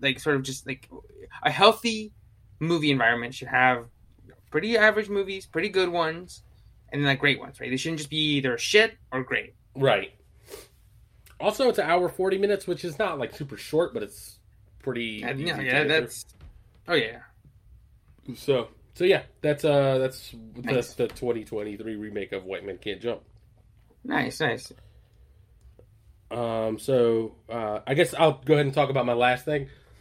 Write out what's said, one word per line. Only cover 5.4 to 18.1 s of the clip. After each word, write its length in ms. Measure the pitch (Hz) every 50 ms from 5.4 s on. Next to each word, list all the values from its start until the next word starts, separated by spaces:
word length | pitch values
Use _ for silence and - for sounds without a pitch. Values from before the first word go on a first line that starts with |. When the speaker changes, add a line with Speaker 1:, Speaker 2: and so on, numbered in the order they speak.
| -
Speaker 1:
pretty 220 | - - 165 196 208
good 200 | 185 185 185 175
ones, 540 | 170 175 160 160 160 170 180 175 - - - - - - - - - _ _ -
and 80 | - 143
then, 60 | 143
like, 120 | 139 139 139
great 220 | - 143 131 -
ones, 180 | - - - -
right? 100 | 127 123
They 60 | 127
shouldn't 220 | 131 - 160 165 151
just 120 | 151 143
be 260 | 156 156 156 151 147
either 220 | 143 131 127 120 117
shit 400 | - - - 208 220 220 - - - _
or 120 | 127 131 127
great." 300 | - 123 110 104 - - _ _ _ -
Speaker 2:
Right. 380 | - 135 131 110 98 95 - - _ _ _ _ - - - - - - - _ _ _ _ _ - - _ _ _ _ - - -
Also, 280 | - 202 208 - 269 247
it's 100 | 226 -
an 120 | 165 156
hour 180 | 170 180 180 165
forty 300 | - - 190 190 190 190
minutes, 280 | 202 202 202 190 -
which 180 | 180 175 147 -
is 140 | 175 151 143
not, 200 | 214 208 160 143
like, 160 | 123 - -
super 220 | - 147 139 110
short, 360 | - - - 151 156 - - -
but 80 | 107
it's 360 | 104 98 - - - - - - _ _ _ _ _ _ - -
pretty 460 | - 135 123 120 117 113 110 107 107
Speaker 1:
Uh, 80 | 120 139
Speaker 2:
easy 100 | 135 151
Speaker 1:
no, 120 | 175 151
Speaker 2:
to 80 | - 135
Speaker 1:
yeah, 80 | 127
Speaker 2:
get 80 | 127 147 151
through. 140 | 143 156 160
Speaker 1:
that's, 260 | 127 120 - - - - - - - - - - - _ _ _ _
oh, 80 | - 175
yeah. 260 | 143 113 113 120 123 - - _ _ - - _ _ _ - - - - _ _ _ _ _